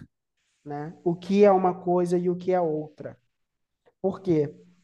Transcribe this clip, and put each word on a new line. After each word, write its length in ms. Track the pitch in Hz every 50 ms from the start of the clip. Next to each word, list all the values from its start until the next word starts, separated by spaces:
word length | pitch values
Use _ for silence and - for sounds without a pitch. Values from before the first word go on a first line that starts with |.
| - - _ _ _ _ _ _ _ _ _ _ -
né, 300 | 147 147 147 147 160 - - -
o 120 | 175 170
que 280 | 180 - - 196 202 202
é 80 | 202
uma 220 | 190 185 185 180 175
coisa 440 | 180 - 180 175 180 180 175 180
e 120 | 175 175 180
o 60 | 175
que 160 | 180 180 180
é 100 | 185 180
outra. 560 | 175 160 156 156 156 151 - - 143 123 120 _ _ _ _ _ _ _ _ _ _ _ _ _ _ _ _ _
Por 220 | - 190 190 -
quê? 320 | - 190 165 151 147 143 - - - _ _ _